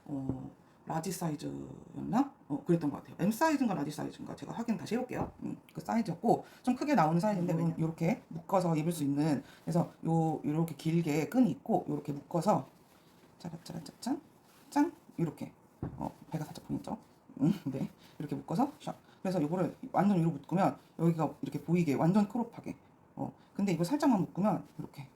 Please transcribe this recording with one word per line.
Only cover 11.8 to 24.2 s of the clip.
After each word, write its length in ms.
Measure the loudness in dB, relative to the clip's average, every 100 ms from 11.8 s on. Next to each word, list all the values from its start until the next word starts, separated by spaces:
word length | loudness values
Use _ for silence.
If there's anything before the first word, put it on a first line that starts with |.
| 0
요렇게 240 | -6 -4
묶어서 560 | -8 -4 0 2 2 0 -18 _ -20 -20 -20 -20 -16
짜라짜라짜짠, 840 | -14 -14 -12 -12 -12 -8 -4 -4 -6 -20 _ -20 -4
짠, 220 | 2 2 0 -14 -4
요렇게, 320 | -4 -2 -12 -14 -20 _ -10 -6
어, 120 | -10 -10 -10
배가 140 | -8
살짝 220 | -8 -12 -8
보이죠? 320 | -6 -6 -10 -10 -20 -20 0
음, 120 | 2 2 -4
네, 220 | -4 -6 -8 -20 -12
이렇게 160 | -8
묶어서 380 | -8 -4 0 0 -2
샥. 140 | -12 -12 -16 -8
그래서 180 | -2 0
요거를 360 | 0 0 -2 -2 -2
완전 260 | 2 4 4
위로 120 | 2
묶으면 460 | 0 -2 2 2 0 -16 2
여기가 340 | 2 4 -2 -2
이렇게 180 | -8 -6
보이게 320 | 0 2 2
완전 340 | 4 4 4 2
크롭하게. 480 | 0 -6 -8 -12 -12 -16 _ -20
어, 180 | -10 -10 -10 -14
근데 180 | -2 0
이거 120 | 2
살짝만 360 | 2 4 4 4